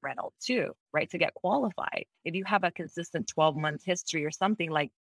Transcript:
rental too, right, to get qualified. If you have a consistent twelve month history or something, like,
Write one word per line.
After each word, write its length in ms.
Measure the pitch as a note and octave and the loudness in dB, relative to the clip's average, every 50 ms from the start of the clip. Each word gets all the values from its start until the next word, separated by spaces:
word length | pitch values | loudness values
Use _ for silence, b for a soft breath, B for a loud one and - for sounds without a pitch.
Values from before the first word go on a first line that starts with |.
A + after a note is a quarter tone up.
| - | -8
rental 300 | C#3 C3 - - - - _ | -8 -6 -6 -8 -8 -10 _
too, 340 | - - B3+ A#3+ D3+ - - - _ _ | -2 0 2 2 2 0 -4 -10 _ _
right, 180 | - D3+ - - | 0 0 0 0
to 80 | - E3+ | 0 0
get 160 | - - - | 0 0 0
qualified. 720 | - - F3+ G#3+ C#4+ C4 A3 F3+ - - - - - - - _ _ _ | -2 0 2 2 2 2 0 0 -2 -4 -4 -4 -6 -6 -8 _ _ _
If 100 | E3+ E3 | -6 -4
you 80 | F#3+ F#3+ | -4 0
have 220 | F#3 G#3 G3 F3+ | 2 2 2 2
a 60 | F3 | 0
consistent 540 | E3+ - E3+ D3+ - - E3+ - - D#3+ - - | -2 -4 -8 -8 -8 -8 -8 -6 -4 -4 -4 -2
twelve 280 | - - D#3 D#3 D3+ | 2 4 4 4 4
month 260 | D#3 D3+ D3+ D3+ D3+ - | 2 0 -2 -2 -2 -2
history 400 | - F3+ F3+ - - - E3 D3 | -2 -2 0 -2 -2 -2 -2 -2
or 60 | D3+ | -2
something, 380 | D#3 - F#3 G3 G#3+ - F3 D#3+ | 0 0 2 2 2 0 0 0
like, 220 | D#3+ D3+ D3 - - _ | 0 0 0 -2 -4 _